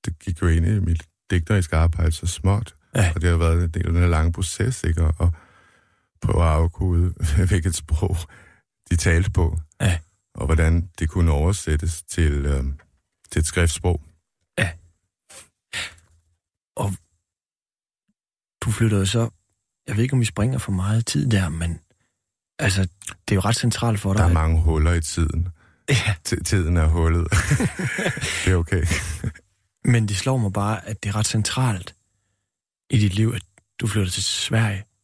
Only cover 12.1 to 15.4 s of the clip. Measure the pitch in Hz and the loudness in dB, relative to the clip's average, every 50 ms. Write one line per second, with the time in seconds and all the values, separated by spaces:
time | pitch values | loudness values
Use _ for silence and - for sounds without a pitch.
12.1 | - - 82 76 71 71 69 71 73 67 65 69 69 - _ _ _ _ _ _ | -2 0 2 2 2 0 0 0 0 0 -2 -4 -6 -8 _ _ _ _ _ _
13.1 | _ _ _ _ - 85 78 - - 87 85 82 80 - - 90 85 76 - - | _ _ _ _ -2 -2 -2 0 0 2 2 2 0 0 -2 -2 -2 -2 -6 -12
14.1 | _ _ _ _ _ _ _ _ _ - - 87 - - _ _ _ _ _ _ | _ _ _ _ _ _ _ _ _ -4 -4 -4 -6 -12 _ _ _ _ _ _
15.1 | _ _ _ _ - - | _ _ _ _ -20 -20